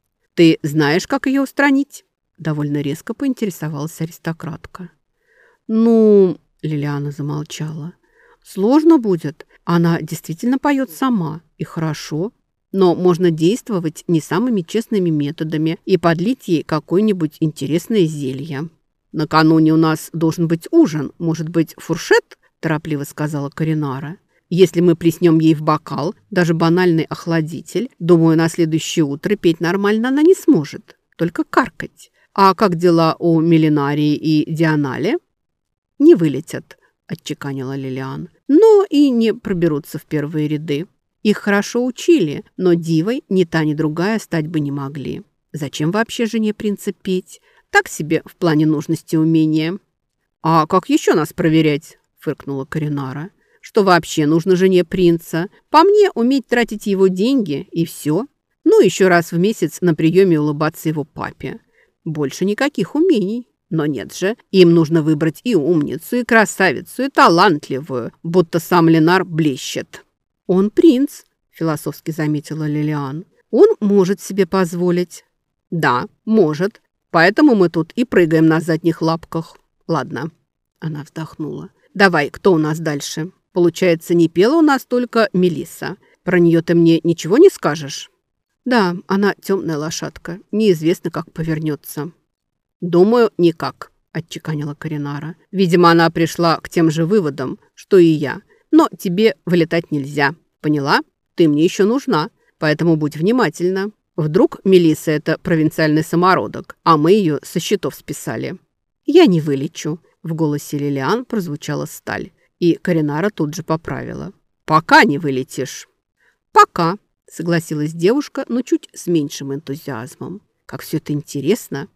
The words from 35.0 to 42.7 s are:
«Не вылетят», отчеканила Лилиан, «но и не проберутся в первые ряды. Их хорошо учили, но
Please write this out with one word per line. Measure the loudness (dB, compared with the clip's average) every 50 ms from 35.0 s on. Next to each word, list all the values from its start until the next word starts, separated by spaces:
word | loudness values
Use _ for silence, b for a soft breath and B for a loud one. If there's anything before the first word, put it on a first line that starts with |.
| -4 -2 -4 -4 -6 _ _ _ _ _ _ _ _ _ _ _ _ _ _ 4
«Не | 6 6 6
вылетят», | 6 4 0 -2 -4 -8 -10 -12 -14 -14 -16 -20 _ _ _ _ _ _ -12
отчеканила | -12 -12 -10 -10 -10 -10 -10 -10 -8 -8 -8 -8 -8
Лилиан, | -8 -8 -8 -8 -8 -8 -10 -10 -12 -12 -14 _ _ _ 2
«но | 4 6 8 8 8 6 4 2
и | 2 2 4 4
не | 2 2 0 0 -2
проберутся | -2 -4 -6 -2 0 0 0 0 -2 -6 -8 -12 -14
в | -10
первые | -6 -6 -4 -4 -4 -4 -4 -4 -2
ряды. | -4 -4 -4 -4 -6 -6 -6 -10 _ _ _ _ _ _ 0
Их | 0 0 0
хорошо | 0 0 0 0 0 -2 -4 -4 -4
учили, | -4 -6 -2 2 2 2 4 2 0 -4 -8 -12 _ _ -2
но | 0 2